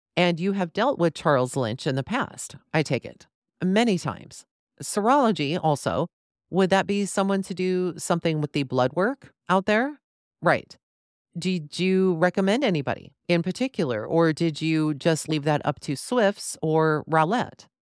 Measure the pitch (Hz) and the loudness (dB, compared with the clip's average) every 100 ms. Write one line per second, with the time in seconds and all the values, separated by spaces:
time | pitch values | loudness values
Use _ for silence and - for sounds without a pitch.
0 | _ - 175 165 190 196 180 - 240 - | _ 0 0 2 -2 -2 -4 0 0 2
1 | 170 - 170 139 127 - 117 117 - 135 | 0 0 2 2 2 -2 -2 -2 -4 -4
2 | 131 240 - - - - _ 147 - 127 | -2 -4 -6 -10 -14 -16 _ -4 -2 -4
3 | - - - _ _ _ 185 196 240 180 | -6 -16 -20 _ _ _ 0 2 2 0
4 | - - - - - _ _ _ - - | -4 -8 -14 -20 -20 _ _ _ -6 -2
5 | 208 285 247 170 143 165 160 143 - 87 | 2 4 4 2 -2 0 0 0 0 -2
6 | 170 - _ _ _ 170 190 190 185 202 | -4 -8 _ _ _ 0 4 2 2 -2
7 | 196 - 196 196 190 180 185 185 180 - | -2 0 0 0 -2 -4 -2 0 -2 -6
8 | - 170 170 156 147 147 131 127 127 147 | -2 0 2 0 -2 -2 0 2 2 2
9 | 202 269 - _ - 185 190 214 269 294 | -2 -2 -12 _ 0 0 2 0 0 -6
10 | _ _ _ _ 170 131 - - _ _ | _ _ _ _ 0 0 -2 -20 _ _
11 | _ _ _ 170 185 185 147 - 185 185 | _ _ _ -6 -2 -2 -4 -2 2 4
12 | 190 165 180 190 196 226 277 165 139 - | 2 4 2 2 2 2 2 0 -2 -6
13 | - _ - 175 170 180 262 - 151 113 | -8 _ 0 0 0 -2 -4 -2 -2 -2
14 | 113 165 165 151 165 147 156 160 156 147 | 0 2 2 2 -2 0 0 0 0 0
15 | 175 160 - 156 143 147 - 143 - 139 | 0 0 0 -2 0 0 -2 -6 -6 -8
16 | - 247 202 202 - - 160 160 156 151 | -4 0 2 0 -10 -6 0 2 2 0
17 | - 160 160 240 - - - _ _ | 0 2 2 0 -4 -10 -20 _ _